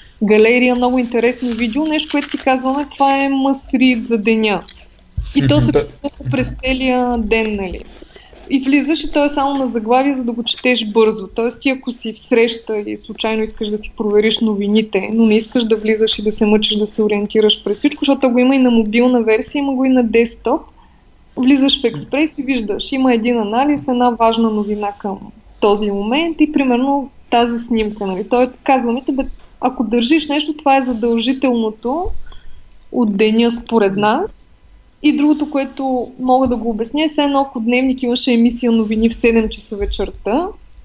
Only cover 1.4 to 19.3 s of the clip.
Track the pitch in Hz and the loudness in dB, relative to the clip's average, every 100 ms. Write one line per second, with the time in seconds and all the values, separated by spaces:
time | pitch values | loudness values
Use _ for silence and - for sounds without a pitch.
1.4 | 247 220 240 247 311 302 302 294 285 - | -4 -4 -4 -2 -2 -2 -2 -4 -4 -4
2.4 | 269 262 254 277 277 - 277 277 277 269 | 0 0 0 -4 -4 0 2 2 0 0
3.4 | 269 269 - 247 254 233 214 233 214 220 | 0 -2 -2 2 2 2 0 -2 0 2
4.4 | 214 185 - - - _ _ - - - | 2 -2 -6 -20 -20 _ _ -10 -4 0
5.4 | 135 294 - 143 - - 285 - - 262 | 2 4 2 2 -2 -6 -12 -10 -4 -4
6.4 | 247 - 254 262 262 247 247 240 208 226 | -4 -6 -4 -2 0 0 0 -2 -2 -2
7.4 | 220 202 190 104 - - - - - - | -2 -4 -6 -10 -16 -20 -20 -20 -20 -20
8.4 | - 269 269 285 254 320 311 302 285 294 | -4 -2 2 0 0 -2 -2 0 0 0
9.4 | 277 277 254 226 208 254 277 262 240 233 | -2 -2 -2 -4 0 2 2 -2 -4 -4
10.4 | 233 - 254 240 220 220 220 220 185 - | -6 -2 0 0 0 2 2 0 -6 -4
11.4 | 233 240 277 262 254 - 226 220 - 226 | -4 -4 -4 -4 -6 -10 -10 -12 -2 2
12.4 | 233 226 - 214 208 208 - 214 220 220 | 2 0 -6 -6 -6 -10 -10 -6 -4 -2
13.4 | 220 - 208 208 - - 214 208 220 226 | -4 -6 -6 -6 -8 -6 0 2 2 2
14.4 | 220 202 202 214 220 190 202 220 226 214 | 0 0 0 0 0 -2 -2 2 4 4
15.4 | 220 254 220 220 220 214 220 - 214 208 | 2 -2 0 0 0 0 0 0 -4 0
16.4 | 214 214 214 214 208 - 214 208 208 220 | 2 2 2 0 -2 -2 0 0 -2 2
17.4 | 214 214 202 202 294 - 277 277 262 240 | 2 2 -4 -2 -2 0 0 2 2 2
18.4 | 254 269 254 233 214 226 247 247 220 | 4 4 4 4 2 2 4 4 2